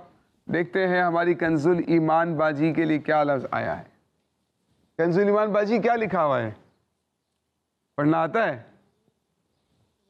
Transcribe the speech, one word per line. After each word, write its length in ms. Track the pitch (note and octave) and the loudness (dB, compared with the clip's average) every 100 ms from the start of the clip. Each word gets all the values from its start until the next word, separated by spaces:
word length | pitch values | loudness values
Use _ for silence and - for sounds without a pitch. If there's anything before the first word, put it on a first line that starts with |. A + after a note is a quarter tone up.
| - _ _ _ - | -10 _ _ _ -6
دیکھتے 420 | D#3+ F3 F#3+ F#3+ | -4 -2 -2 0
ہیں 140 | F3+ | 2
ہماری 320 | F3 E3+ F3 | 2 2 0
کنز 340 | E3+ E3 D#3+ D#3 | 0 0 2 2
الایمان 680 | E3+ - E3 D#3 D#3+ E3+ D3+ | 0 2 0 2 2 0 0
باجی 380 | D#3 C#3+ D#3+ | -2 0 0
کے 120 | D3+ D#3+ | 0 0
لیے 140 | D3+ | -2
کیا 240 | - D3+ | 0 0
لفظ 220 | C#3+ C#3 B2 | 2 0 -2
آیا 280 | A2+ A2+ D#2+ | -6 -4 -8
ہے۔ 40 | - _ _ _ _ _ _ _ _ _ _ - | -12 _ _ _ _ _ _ _ _ _ _ -4
کنز 220 | E3 E3+ | 0 2
الایمان 320 | G3+ G#3 G#3+ | 2 2 0
باجی، 260 | G3+ G#3 A3+ | 0 0 0
کیا 180 | A3+ A#3 | 0 0
لکھا 300 | G#3+ F3+ D3+ | 0 0 0
ہوا 160 | B2+ | 0
ہے؟ 100 | A2 G2+ _ _ _ _ _ _ _ _ _ _ _ _ _ - | -2 -8 _ _ _ _ _ _ _ _ _ _ _ _ _ -2
پڑھنا 260 | D3 E3 | 0 2
آتا 260 | D#3+ A3+ G3 | 0 0 -2
ہے؟ 160 | B2 - _ _ _ _ _ _ _ _ _ _ _ _ _ | -4 -14 _ _ _ _ _ _ _ _ _ _ _ _ _